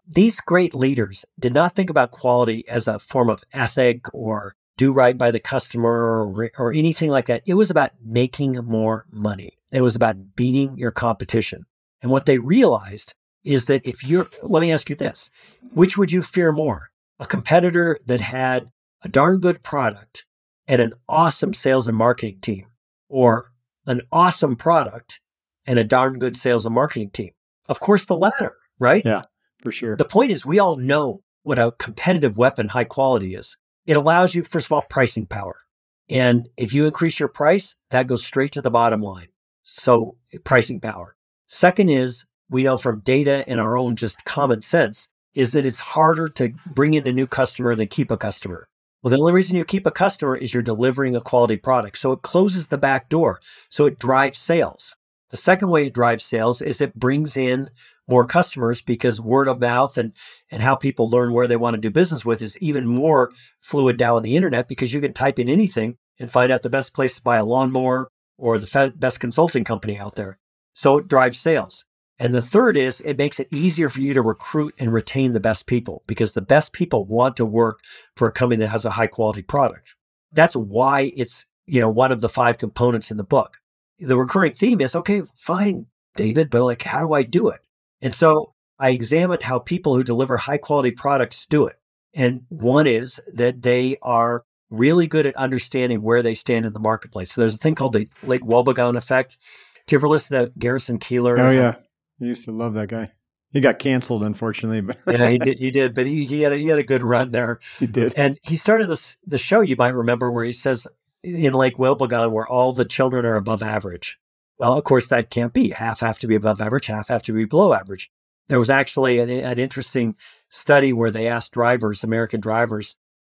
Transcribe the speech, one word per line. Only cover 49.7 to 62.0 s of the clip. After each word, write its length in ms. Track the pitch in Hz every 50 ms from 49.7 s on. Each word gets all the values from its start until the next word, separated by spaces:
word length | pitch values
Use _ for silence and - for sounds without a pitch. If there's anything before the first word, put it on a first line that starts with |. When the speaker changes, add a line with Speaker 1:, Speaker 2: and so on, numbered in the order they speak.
| 190 190 190 -
Speaker 1:
a 40 |
customer 440 | - - 185 - - - 156 139 131
is 180 | - 135 117 -
you're 80 | 123
delivering 540 | 113 120 110 107 123 131 123 135 139 127 123
a 60 | 117
quality 340 | - - - 123 120 110 107
product. 420 | 101 - 131 131 123 107 101 - -
So 140 | - 131
it 100 | 131 -
closes 460 | - - - 185 190 208 185 185 156 -
the 100 | 147 139
back 300 | 139 135 139 131 - _
door. 320 | 151 165 165 117 92 - _ - - - _ _
So 160 | - - 147
it 120 | 143 123 -
drives 400 | - 123 131 135 139 135 - -
sales. 600 | - - 165 170 110 82 - - - - - _ _ _ _ _ _ _
The 80 | - 117
second 320 | - - 190 190 208 185
way 180 | 170 156 143 135
it 60 | 123
drives 320 | 120 120 117 117 107 -
sales 360 | - - 113 110 120 123 120
is 200 | - 147 135 -
it 120 | 147 131 -
brings 440 | 113 117 127 139 147 156 147 123 135
in 320 | 131 127 127 131 135 - - _ _ _ _ _ _
more 200 | - 123 123 120
customers 560 | 123 - 175 180 - - 139 120 113 120 120
because 400 | - - 120 117 - 123 110 104
word 260 | 113 110 123 135 139 135
of 140 | 127 117
mouth 360 | 123 120 120 123 135 135 - 127
and, 140 | 117 113 - _ - - - _ _ _
and 100 | - 110
how 140 | 110 131 135
people 340 | 131 - 139 - - 113 113
learn 220 | 120 123 123 120
where 160 | 117 120 123 120
they 80 | 120
want 200 | 113 120 117 117
to 60 | 107
do 80 | 107 110
business 360 | 98 156